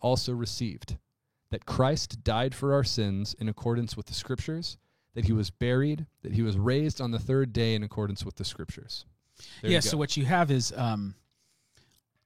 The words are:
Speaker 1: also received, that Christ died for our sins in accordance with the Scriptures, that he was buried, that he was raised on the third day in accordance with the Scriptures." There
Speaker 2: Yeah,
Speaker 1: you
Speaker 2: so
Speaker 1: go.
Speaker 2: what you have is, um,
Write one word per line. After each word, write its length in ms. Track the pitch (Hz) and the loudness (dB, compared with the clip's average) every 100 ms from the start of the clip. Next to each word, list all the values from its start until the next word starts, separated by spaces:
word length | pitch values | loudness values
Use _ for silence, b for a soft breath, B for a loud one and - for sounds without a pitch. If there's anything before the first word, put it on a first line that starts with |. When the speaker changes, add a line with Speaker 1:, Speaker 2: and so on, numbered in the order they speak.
Speaker 1:
also 300 | 120 127 - | 0 2 0
received, 680 | 123 117 - 117 65 - - _ _ _ _ _ | -4 -4 -4 -6 -6 -10 -10 _ _ _ _ _
that 140 | 110 - | -10 -6
Christ 580 | - 131 151 - 120 | 2 2 2 -2 -4
died 320 | - 110 131 135 | -2 0 0 0
for 180 | 139 | 2
our 120 | 139 127 | 2 2
sins 500 | - 104 98 104 - | 0 0 0 -4 -4
in 120 | 110 | -4
accordance 480 | 104 120 117 117 - | -4 -2 0 -2 -6
with 80 | - | -8
the 80 | |
Scriptures, 640 | - - 127 - 160 170 - _ _ _ | -10 -6 -6 -4 -6 -6 -12 _ _ _
that 120 | - 104 | -2 2
he 80 | |
was 160 | 110 98 | 2 0
buried, 580 | - 120 127 143 151 156 _ | -2 2 2 2 -2 -6 _
that 120 | - | -4
he 80 | 104 | 0
was 160 | 113 98 | 2 2
raised 440 | 101 135 156 - | 2 4 2 0
on 100 | 123 | -2
the 80 | 117 | -2
third 320 | - 131 135 | 2 2 2
day 240 | 113 113 110 | 2 2 2
in 80 | |
accordance 400 | 104 - 104 101 98 | -2 -2 -2 -2 -6
with 120 | - | -8
the 80 | 95 | -8
Scriptures." 600 | - 80 - - - - _ _ B B B | -8 -10 -12 -12 -14 -14 _ _ B B B
There 80 | - | 2
Speaker 2:
Yeah, 80 | 175 | 4
Speaker 1:
you 40 | |
Speaker 2:
so 100 | - | 4
Speaker 1:
go. 60 | 156 | 0
Speaker 2:
what 180 | 147 - | 0 0
you 80 | |
have 260 | 131 180 170 | 4 4 6
is, 220 | 135 113 - | 4 2 0
um, 360 | 120 110 101 98 _ _ _ _ _ b b b _ _ | -2 0 -4 -8 _ _ _ _ _ b b b _ _